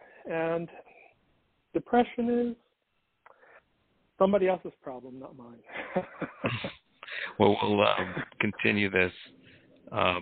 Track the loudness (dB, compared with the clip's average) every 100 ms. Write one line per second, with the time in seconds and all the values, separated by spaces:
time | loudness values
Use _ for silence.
0 | -20 -16 -8 -4 -2 -2 -4 -12 -20 -20
1 | -20 _ _ _ _ _ _ -6 0 2
2 | 2 0 0 0 0 -4 _ _ _ _
3 | _ _ -20 _ -20 -20 _ _ _ _
4 | _ 2 4 4 2 0 -4 -14 -14 -14
5 | -14 -16 -16 -18 -20 -20 -16 -12 -6 -6
6 | -6 -8 -10 -6 -4 -4 -8 -12 _ _
7 | -14 -10 -4 4 4 4 2 4 4 2
8 | -2 -6 -8 -4 -4 0 2 2 2 2
9 | 2 -2 -18 -20 -20 -20 _ _ -8 0
10 | 2 0